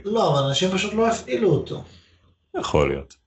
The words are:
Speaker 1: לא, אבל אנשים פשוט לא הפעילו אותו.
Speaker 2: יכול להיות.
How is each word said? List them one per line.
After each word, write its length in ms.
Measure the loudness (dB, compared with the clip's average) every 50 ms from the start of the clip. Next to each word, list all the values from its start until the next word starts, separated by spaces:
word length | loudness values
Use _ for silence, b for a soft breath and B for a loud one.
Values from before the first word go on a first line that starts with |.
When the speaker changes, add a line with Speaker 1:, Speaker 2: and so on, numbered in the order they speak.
| -6
Speaker 1:
לא, 280 | -2 0 0 2 2 2
אבל 140 | 2 2
אנשים 220 | 0 0 0 0 0
פשוט 220 | 0 0 -2 -2 0
לא 140 | 0 2
הפעילו 420 | 2 0 -2 -4 -4 -2 2 4 4
אותו. 340 | 4 2 0 -4 -10 -10 -12 b b b b b b b b b b _ _ _ -8 -8
Speaker 2:
יכול 300 | -4 0 2 2 2 2
להיות. 260 | -2 -4 -8 -14 -20 _ _